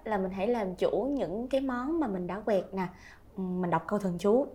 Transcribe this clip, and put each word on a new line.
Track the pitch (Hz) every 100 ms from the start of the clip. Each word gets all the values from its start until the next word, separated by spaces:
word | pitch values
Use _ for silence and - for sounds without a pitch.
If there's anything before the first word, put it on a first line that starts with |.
là | 220 202
mình | 190
hãy | 196 226
làm | 240 190
chủ | 180 185 185 254 277
những | 165 208 247
cái | 269
món | 269 247 269 330
mà | 254
mình | 190 175
đã | 196
quẹt | 208 190 175
nè. | 190 185 - - - - -
Ừ, |
mình | 185 180 175
đọc | 165 -
câu | 208
thần | 196 175
chú, | 202 240 285